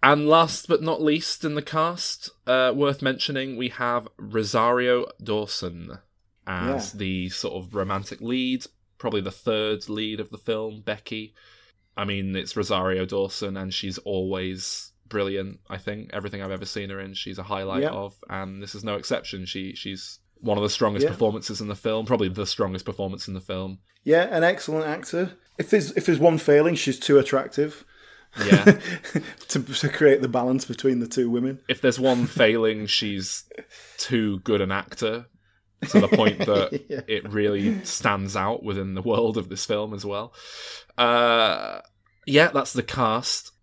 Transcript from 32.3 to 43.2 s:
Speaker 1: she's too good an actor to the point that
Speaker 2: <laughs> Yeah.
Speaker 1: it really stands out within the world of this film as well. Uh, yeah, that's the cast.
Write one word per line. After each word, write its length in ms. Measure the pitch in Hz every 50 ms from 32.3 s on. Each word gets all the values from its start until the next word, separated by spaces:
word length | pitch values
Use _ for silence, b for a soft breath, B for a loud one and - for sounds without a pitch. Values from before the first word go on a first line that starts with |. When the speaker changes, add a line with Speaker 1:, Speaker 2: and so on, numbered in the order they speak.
| - - 123 110 110 117 110 110 110 107 107
Speaker 1:
she's 580 | 101 - - - 104 101 98 95 - - - - _ - - - B B B B B B -
too 420 | - - 131 117 110 107 101 95
good 200 | 92 - 110 104
an 120 | 98 92 95
actor 540 | 98 98 - - - - 110 110 117 120 - _ _ _ _ _ _ _ _ _ _ - -
to 100 | - 208
the 80 | - 98
point 300 | - 202 220 208 208 -
that 420 | - - 104 101 98 - - 143 -
Speaker 2:
<laughs> 40 | _
Yeah. 140 | 98 - -
Speaker 1:
it 240 | - 110 101 - 104
really 540 | 101 - 104 104 104 - 98 110 156 190 185
stands 500 | - - - - 120 101 98 98 98 95
out 300 | 104 95 101 117 120 -
within 300 | 107 98 98 95 98 95
the 80 | 95 92
world 340 | 120 110 107 117 113 107
of 120 | 110 95 90
this 160 | 92 95 -
film 300 | - 113 104 107 107 107
as 100 | 98 95
well. 300 | 101 101 101 110 120 B B B B B B B B B B B B B -
Uh, 840 | 123 120 120 120 120 120 117 117 113 107 85 55 50 53 50 50 - _ _ _ _ _ _ _ _
yeah, 220 | - 135 143 160 170
that's 240 | - 143 131 - -
the 100 | 123 120
cast. 720 | - - 135 127 110 107 117